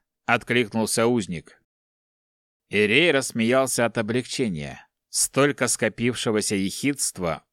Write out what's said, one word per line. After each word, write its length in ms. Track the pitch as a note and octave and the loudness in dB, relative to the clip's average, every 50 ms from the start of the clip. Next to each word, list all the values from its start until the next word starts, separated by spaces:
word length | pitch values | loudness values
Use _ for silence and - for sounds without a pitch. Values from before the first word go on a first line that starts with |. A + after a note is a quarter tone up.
| _ _ _ _ - | _ _ _ _ -2
откликнулся 800 | - A#2 A#2+ - - A#2+ B2 A#2+ G2 - A2+ A2 G2+ - A#2+ A2+ | 0 0 0 0 0 0 0 0 0 -2 -2 -2 0 0 2 2
узник. 540 | A#2+ B2 A#2 F#2+ - F2 D#2 - - - _ _ _ _ _ _ _ _ _ _ _ _ _ _ _ _ _ _ _ _ _ _ - | 2 2 2 0 -2 -6 -10 -10 -14 -20 _ _ _ _ _ _ _ _ _ _ _ _ _ _ _ _ _ _ _ _ _ _ -2
Ирей 420 | G2+ G2+ G#2 G2+ A2 C#3 E3+ F3 | 2 2 4 4 4 4 4 4
рассмеялся 720 | C#3+ C3+ B2+ - - A#2 A2+ A2+ B2+ C3 C3+ B2+ - - A#2+ | 2 2 0 -2 -2 -2 0 2 2 2 2 0 0 0 0
от 120 | A2+ - | 0 0
облегчения. 920 | A#2+ A2 G#2 A#2 B2+ B2 - - - C3 A2 F2 D2+ C#2+ C2+ B1+ - - _ _ _ _ _ | -2 -4 -2 -2 -4 -4 -4 -4 -2 -2 -2 -2 -6 -8 -10 -12 -16 -20 _ _ _ _ _
Столько 600 | - - - - - C3 C#3 D3 C3 - B2+ A#2 | -4 -4 -4 0 2 2 2 2 2 0 -2 -2
скопившегося 880 | - - A#2+ A2 - - A#2 B2 A#2+ - - A#2+ G#2+ G#2+ G2 - G#2+ | 0 0 0 -2 -2 0 -2 -2 -2 -2 -2 0 0 0 0 0 0
ехидства, 880 | G2 F#2+ G2 - - - C#3 D3 D3 - - - - F#2 E2+ D#2 C#2 _ _ | 0 -2 -2 -4 -2 -2 -2 -2 -2 -4 -6 -4 -4 -4 -4 -4 -6 _ _